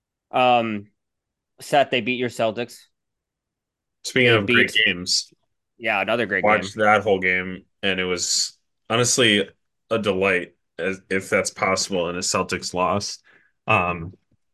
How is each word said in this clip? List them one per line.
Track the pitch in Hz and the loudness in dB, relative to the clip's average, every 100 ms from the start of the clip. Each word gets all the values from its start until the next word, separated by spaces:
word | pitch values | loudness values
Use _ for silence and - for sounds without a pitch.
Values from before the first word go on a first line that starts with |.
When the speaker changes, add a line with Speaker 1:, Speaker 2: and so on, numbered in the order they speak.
| _ _ _ | _ _ _
Speaker 1:
Um, | 127 127 123 113 104 104 _ _ _ _ _ _ - | 2 4 4 2 -4 -10 _ _ _ _ _ _ -20
Seth, | - 147 131 | 0 2 2
they | 127 | 0
beat | 110 123 | -2 -2
your | 123 | -4
Celtics. | - 113 110 120 - _ _ _ _ _ _ _ _ _ _ _ _ - | -2 -2 -2 -8 -12 _ _ _ _ _ _ _ _ _ _ _ _ -4
Speaker 2:
Speaking | 131 123 | 2 4
Speaker 1:
They | 110 | 4
Speaker 2:
of | 101 | 4
great | 120 92 | 2 2
Speaker 1:
beat | 107 107 | 0 -2
Speaker 2:
games, | 90 92 - - _ _ _ _ - | -2 -2 -4 -4 _ _ _ _ -8
Speaker 1:
Yeah, | 113 101 | -2 -2
another | 98 120 107 | 0 -2 0
great | 98 | 0
Speaker 2:
watched | 104 107 98 107 | 2 0 0 0
Speaker 1:
game. | |
Speaker 2:
that | 107 107 | 4 4
whole | 104 95 | 4 0
game, | 92 92 92 92 - _ | 0 -2 -2 -10 -16 _
and | 98 92 | -4 -2
it | 92 | -2
was | 87 - - - - _ _ - | -2 -2 -2 -4 -10 _ _ -4
honestly | 113 120 - 117 104 - - _ _ - | 0 2 4 4 4 0 -8 _ _ -4
a | 113 | -2
delight, | 101 92 98 90 87 _ _ - | 0 0 2 0 -2 _ _ -8
as, | 92 95 - | -6 -6 -4
if | 95 - | -6 0
that's | 98 92 | -2 -2
possible, | - 98 92 - 95 85 | -2 -2 0 -2 -4 -4
in | 87 | -4
a | |
Celtics | - 98 92 90 - | -2 -2 -2 -6 -6
loss. | 90 90 101 - - _ _ _ _ - | -2 0 0 -4 -12 _ _ _ _ 0
Um, | 104 87 87 85 - _ _ _ | 0 0 -4 -8 -16 _ _ _